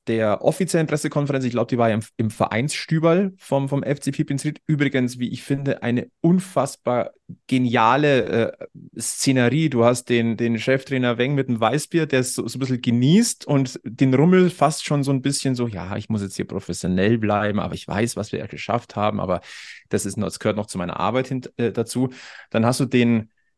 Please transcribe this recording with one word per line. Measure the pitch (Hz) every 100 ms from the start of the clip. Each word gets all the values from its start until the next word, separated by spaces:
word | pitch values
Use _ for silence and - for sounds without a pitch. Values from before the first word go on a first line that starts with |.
| -
der | 113 110 104
offiziellen | - 160 175 170 160
Pressekonferenz, | 147 151 151 143 135
ich | 127
glaub, | 120 113
die | 120
war | 117
ja |
im, | 107 - -
im | 110
Vereinsstüberl | - 95 107 147 - - 160 165 175 196 185
vom, | - 139 135
vom | 143
F | 123 143
C | -
Pippins | 139 151 139
Ried, | 151 151 -
übrigens, | 151 143 139 123 123
wie | 123
ich | 127
finde, | - 139 139 -
eine | 120 120 - _
unfassbar | 165 180 180 - 135 - - 123 113 - - - -
geniale, | 131 123 120 110 131 147 135 - 117 113
äh, | - - - - -
Szenerie. | 113 - - 131 120 139 160
Du | 123
hast | 117 123 -
den, | 120 117 113
den | 117 117
Cheftrainer | 110 131 - 135 123 120
Weng | 127 143
mit | 131
dem | 117
Weißbier, | 110 139 - 170 156
der | 131
es | 127
so, | - 113
so | 127
ein |
bisschen | 127 127
genießt | 123 117 127 185 233 - -
und | 143 131 -
den | - 110 135
Rummel | 131 160 185 180
fast | 170 147 156
schon | - 147
so | 139
ein | 139
bisschen | 135 139 135
so, | 123 120
"Ja, | 101 90 104
ich | 110
muss | 107
jetzt | 98
hier | - 90
professionell | 98 - 87 90 92 98 117
bleiben, | 104 104 104 101
aber | 85
ich | 82 -
weiß, | 98 117 -
was | 104
wir | -
ja | -
geschafft | - - 113 - -
haben, | 104 104
aber | 92 90 - - - - -
das | 104
ist | 104 95
noch, | 90
das | -
gehört | 110 104
noch | 101
zu | 95
meiner | 87 -
Arbeit | 92 120 127
hint-, | 131 - -
äh, | 117
dazu." | 95 113 127 127 - - - -
Dann | 113 113
hast | 123
du | 131
den, | 123 120 113 110 _ _